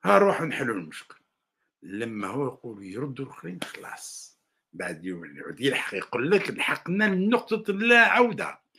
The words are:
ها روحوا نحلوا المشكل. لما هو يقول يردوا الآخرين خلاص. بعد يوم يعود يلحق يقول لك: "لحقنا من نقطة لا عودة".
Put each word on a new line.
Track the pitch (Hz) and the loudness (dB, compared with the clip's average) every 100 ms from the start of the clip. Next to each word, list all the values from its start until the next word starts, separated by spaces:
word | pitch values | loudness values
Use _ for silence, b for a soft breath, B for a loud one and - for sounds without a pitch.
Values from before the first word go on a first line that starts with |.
| 180 | 8
ها | 202 | 6
روحوا | 202 165 160 | 8 4 -2
نحلوا | - 123 | -2 -2
المشكل. | 101 80 - - - _ _ _ _ _ _ | -4 -6 -16 -18 -20 _ _ _ _ _ _
لما | 82 98 117 110 98 | -12 -8 -6 -6 -6
هو | 123 139 | -4 -4
يقول | 120 123 104 | -6 -14 -14
يردوا | 98 101 143 127 | -12 -8 -8 -8
الآخرين | 131 - - 180 | -12 -12 -14 -12
خلاص. | - - - - - - - _ _ _ _ | -12 -14 -14 -14 -14 -16 -20 _ _ _ _
بعد | 85 90 80 | -10 -8 -6
يوم | 90 87 78 71 | -8 -10 -12 -16
يعود | - - | -14 -2
يلحق | 131 127 - | 0 0 -4
يقول | 92 90 - 135 | -8 -6 -4 2
لك: | 196 - | 2 2
"لحقنا | - - - - 185 214 | -4 -4 -4 -2 0 2
من | 185 196 | 2 4
نقطة | 240 247 214 214 | 2 2 -4 -2
لا | 196 233 240 214 | -2 4 6 8
عودة". | 202 247 147 80 - _ | 6 4 4 -6 -8 _